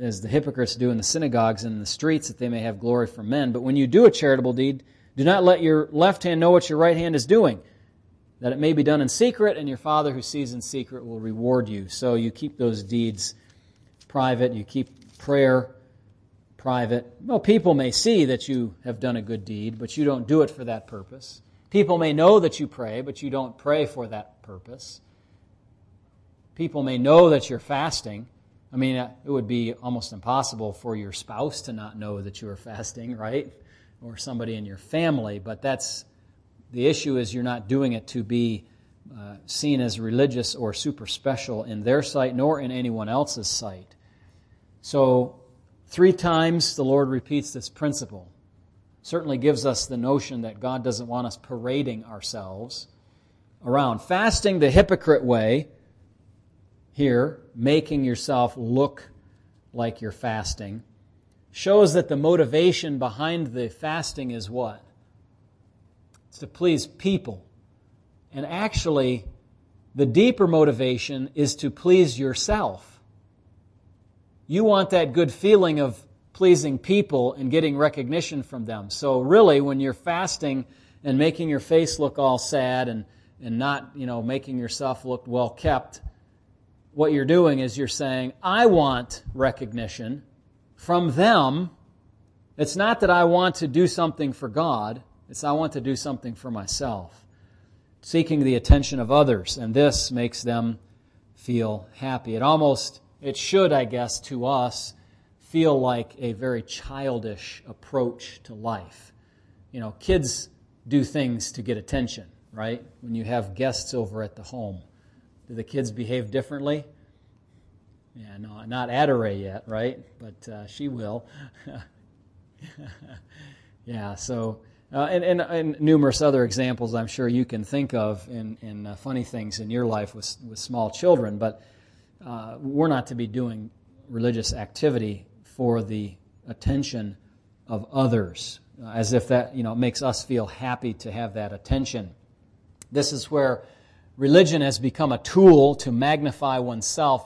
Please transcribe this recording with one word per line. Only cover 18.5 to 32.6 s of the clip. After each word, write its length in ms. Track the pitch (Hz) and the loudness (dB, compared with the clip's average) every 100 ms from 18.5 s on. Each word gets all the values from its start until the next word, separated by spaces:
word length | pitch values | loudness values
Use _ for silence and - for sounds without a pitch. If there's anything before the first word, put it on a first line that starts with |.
| 131 117 90 | -4 -4 -8
have 160 | 127 113 | -10 -6
done 160 | 127 117 | -4 -4
a 60 | |
good 240 | 104 113 101 | -6 -8 -8
deed, 340 | 107 107 113 | -8 -8 -8
but 160 | 117 - | -8 -2
you 80 | |
don't 240 | 143 131 110 | 0 0 2
do 140 | 156 | 4
it 100 | 147 | 4
for 140 | - 120 | 0 -10
that 220 | 110 - | -10 -10
purpose. 540 | 107 95 131 - - _ _ _ | -18 -18 -20 -20 -20 _ _ _
People 280 | 196 165 170 | 2 4 2
may 140 | 160 | 2
know 300 | 147 170 208 | 6 8 8
that 180 | 165 - | 6 0
you 80 | 147 | -8
pray, 320 | - 117 110 | -6 -8 -8
but 240 | 135 - | -10 -10
you 60 | 139 | -6
don't 280 | 135 127 113 | -6 -6 -6
pray 280 | 143 151 147 | 0 2 0
for 220 | 135 113 | -4 -10
that 340 | 107 104 _ | -10 -12 _
purpose. 580 | - 95 104 127 - - _ _ _ _ _ _ _ _ _ _ _ _ _ _ _ | -20 -20 -18 -20 -20 -20 _ _ _ _ _ _ _ _ _ _ _ _ _ _ _
People 280 | - 165 147 | -8 -6 -4
may 160 | 131 127 | -2 2
know 320 | 131 160 175 | 8 10 10
that 220 | 147 - | 8 2
you're 80 | 123 | -8
fasting. 680 | - 139 156 - 113 104 123 _ _ _ _ | -4 -4 -4 -6 -8 -12 -14 _ _ _ _
I 40 | 127 | -4
mean, 200 | 131 127 | -2 -2
uh, 140 | 123 - | -6 -10
it 60 | 139 | -4
would 180 | 139 110 | -4 -2
be 260 | 120 117 | -2 -4
almost 380 | 120 123 123 - | -6 -6 -8 -8
impossible 600 | 104 117 131 131 113 107 | -10 -2 -2 -2 -6 -8
for 220 | 101 123 107 | -8 -8 -8
your 160 | 101 | -8
spouse 500 | 92 - 107 147 - | -12 -12 -6 -6 -6
to 120 | - | -12
not 260 | 110 107 107 | -12 -12 -12
know 240 | 107 101 | -10 -8
that 180 | 98 98 | -10 -12
you 80 | 110 | -14
are 60 | |
fasting, 600 | 98 | -14